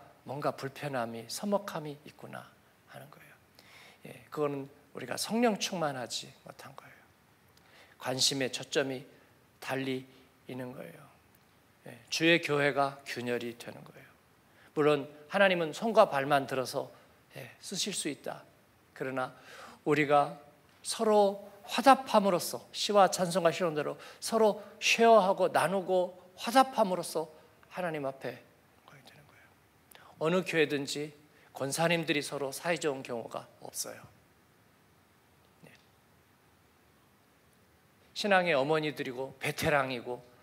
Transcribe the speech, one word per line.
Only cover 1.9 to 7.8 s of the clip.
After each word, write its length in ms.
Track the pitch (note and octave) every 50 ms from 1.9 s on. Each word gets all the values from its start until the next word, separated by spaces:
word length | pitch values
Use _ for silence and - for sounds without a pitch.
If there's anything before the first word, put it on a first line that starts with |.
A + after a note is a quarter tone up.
| C#3+ D3 -
있구나 440 | - - - - - B2 B2 B2+ - _ _ _ _ _ _ _ -
하는 200 | - - C3+ C#3+
거예요. 240 | - - - - - _ _ _ _ _ - - - - - - - _ -
예, 180 | - - - B2 -
그거는 380 | - D3+ D3 C#3+ C#3+ C#3 C3+ C#3 - - _ _ -
우리가 220 | - B2+ A#2+ -
성령 420 | - - - G3+ A#3 B3 A#3 G3+ -
충만하지 760 | - - G3+ F3 D#3+ D3 C#3 C3 A#2+ A2 - - - C#3 - _
못한 320 | - - - - - B2 C3+
거예요. 200 | - - - - - - _ _ _ _ _ _ _ _ _ _ _ _ _ - -